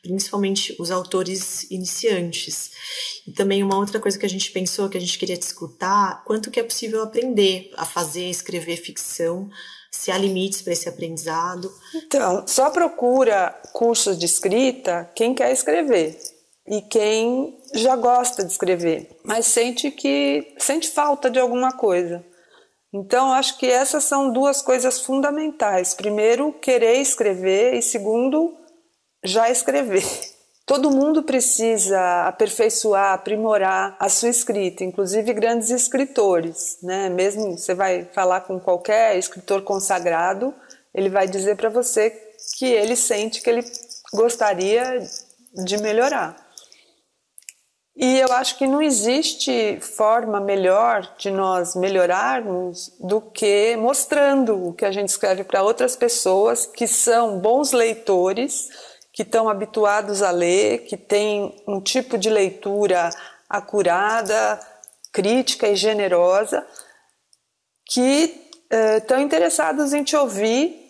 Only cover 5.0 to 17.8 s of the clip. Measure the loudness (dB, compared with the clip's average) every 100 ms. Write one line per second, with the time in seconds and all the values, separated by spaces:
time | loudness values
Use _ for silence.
5 | -6 -6 -6 -6 -8 -10 -14 _ -2 0
6 | 0 -4 -4 -4 -2 -4 -4 -6 -4 -4
7 | -2 -2 0 2 2 0 -8 -8 -6 -4
8 | -4 -4 -6 -6 -6 -8 -6 -8 -8 -8
9 | -6 -2 -4 -4 -8 -14 -20 -20 _ -8
10 | -4 0 0 -2 -4 -4 -4 -4 -6 -8
11 | -10 -8 -6 -4 -4 -6 -12 -14 -14 -14
12 | -2 0 0 -2 0 2 2 2 0 0
13 | 0 4 4 2 0 -4 -12 -2 0 2
14 | 0 -2 -2 0 0 2 0 0 -4 -4
15 | -6 -2 -2 2 0 0 0 0 2 2
16 | 2 -4 -16 _ _ _ -8 -8 0 0
17 | 2 2 0 0 -4 -8 -8 0